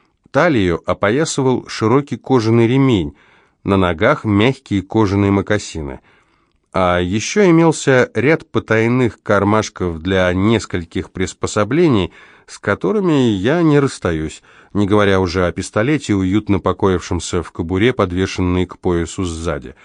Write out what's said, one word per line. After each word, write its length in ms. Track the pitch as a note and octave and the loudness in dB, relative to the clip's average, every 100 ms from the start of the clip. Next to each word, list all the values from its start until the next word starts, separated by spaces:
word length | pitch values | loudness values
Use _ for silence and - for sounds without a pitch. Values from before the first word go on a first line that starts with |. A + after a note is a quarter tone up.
| _ _ _ | _ _ _
Талию 500 | C3+ E3+ C3 F#2 E2 | 0 2 2 0 0
опоясывал 840 | - F2+ G2+ B2 D#3+ - C3 B2 - | -2 -2 0 0 -2 -2 0 -2 -4
широкий 480 | - A2 C3 C#3+ A#2 | -4 0 0 0 -8
кожаный 500 | - C3 A2 A#2 A2+ | -2 0 2 2 4
ремень, 480 | C3 C3+ G#2+ D2 - _ _ _ _ | 2 2 2 -2 -8 _ _ _ _
на 140 | - G2 | 0 2
ногах 480 | F2+ E2+ A2 D3 | 2 2 0 0
мягкие 580 | A2 G2+ A2+ C3+ - G2 | 0 2 2 0 -2 -4
кожаные 480 | F#2 A2 G#2+ G2 G2+ | -2 0 2 2 2
мокасины. 680 | G2+ F2+ G#2 - - D2 B1+ _ _ _ _ _ _ _ | 0 0 -4 -4 -10 -10 -12 _ _ _ _ _ _ _
А 260 | - F2+ F2 | -2 0 0
еще 480 | F2+ G#2 - G#3 G3 | 0 -4 -2 2 4
имелся 640 | E3 E3 D3 - C3 A#2+ | 4 4 0 2 2 2
ряд 360 | - B2 D#3+ - | 0 0 0 -2
потайных 720 | A2+ - A2 A2+ B2 A#2+ - | -6 0 0 2 2 0 -2
кармашков 760 | - G2+ G2+ G#2+ G#2 - F2+ E2 | -2 0 2 2 0 -4 -6 -4
для 320 | E2+ F#2+ F#2 | -2 0 2
нескольких 800 | F2+ G2+ A2+ - F#2 E2 - - | 2 2 0 -2 -8 -8 -8 -8
приспособлений — 1000 | - F#2 - A#2+ - G#2 D3 F3 A2+ E2+ - - - - | -6 -6 -6 -6 -2 -2 0 2 2 0 -6 -20 -20 -20
с 120 | - | -10
которыми 720 | - G2 F3 G#3+ F#3 D3 B2 | -4 -2 -2 0 0 2 2
я 320 | G2+ G#2 E3+ | 0 0 0
не 160 | E3 D3 | 2 2
расстаюсь, 640 | C#3 - F#2 E2 D#2 - _ - - | 0 -2 -4 -4 -6 -10 _ -20 -8
не 140 | G2 G2+ | -4 0
говоря 340 | G#2 G2+ F#2+ | 2 4 2
уже 260 | F#2 F2+ F2+ | 0 0 -2
о 60 | |
пистолете, 600 | E2 F#2 G#2+ A#2 D3+ - | -2 -6 -2 -2 -2 -2
уютно 460 | G2+ F#2 G#2 G#2 F#2+ | -2 0 0 0 0
покоившемся 840 | F#2+ F2+ G2+ F2+ - F2 - F2+ | 0 0 0 0 -2 -6 -4 -6
в 100 | D#2+ | -6
кобуре, 400 | - E2+ F#2 A#2 | -8 -4 0 0
подвешенной 720 | B2 G2 F2 F#2+ - F2+ F2+ F2 | 0 -2 -2 -4 -2 -2 0 -2
к 120 | - | -4
поясу 460 | F#2+ F2 E2 - | -2 -2 -2 -6
сзади. 500 | F#2 E2 E2+ D2 B1+ - | -6 -6 -6 -6 -8 -18